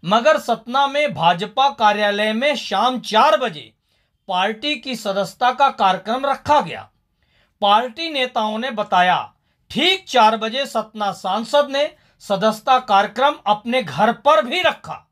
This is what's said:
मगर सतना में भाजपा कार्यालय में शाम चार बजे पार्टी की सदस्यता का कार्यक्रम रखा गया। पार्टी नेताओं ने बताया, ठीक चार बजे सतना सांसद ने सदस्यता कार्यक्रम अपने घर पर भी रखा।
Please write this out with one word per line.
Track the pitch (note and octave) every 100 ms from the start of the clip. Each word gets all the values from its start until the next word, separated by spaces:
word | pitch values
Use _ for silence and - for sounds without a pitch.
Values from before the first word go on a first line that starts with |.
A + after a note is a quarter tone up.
मगर | D#3+ G#3+ B3+ D4
सतना | - A3+ - C4 C#4
में | C#4 D4
भाजपा | D3+ E3 F3 G#3 - C4+
कार्यालय | C4+ G#3+ G#3 G#3 G3+ G#3+
में | A3 C#4 C4+
शाम | - G3 A#3+ B3+
चार | - G#3+ C#4 D#4
बजे | B3 D#3 A2 _ _ _ _ _ -
पार्टी | F3+ G3 A3 D4 D4+
की | C4 B3
सदस्यता | G#3 G3 F#3+ - B3
का | B3+ C#4
कार्यक्रम | C4 G3 F#3 - B3 C#4
रखा | C4 - D4
गया। | F3+ A2 G#2 _ _ _ _ _ _ _
पार्टी | G3+ G#3 B3 A3+ E4
नेताओं | C#4+ B3+ B3 G#3+ A3
ने | B3+
बताया, | A3 - F#3 F3+ D#3+ A2 _ _ _ _
ठीक | G3 E4 F#4+ -
चार | B3 G#3+ A3
बजे | A3 B3 C#4
सतना | A3+ A3 A3 G3+
सांसद | F3+ F#3+ G3+ A#3 C#4+ C#4+
ने | C#4 D4+ _ _ _
सदस्यता | - G3 G#3+ G#3+ - B3+
कार्यक्रम | B3+ G3 G#3 G#3+ C#4 D#4 -
अपने | G#3 A#3 B3+
घर | G3 C3 G#3+ A3+
पर | C#4 D#4 B3
भी | E4+
रखा। | E4+ - - C3 _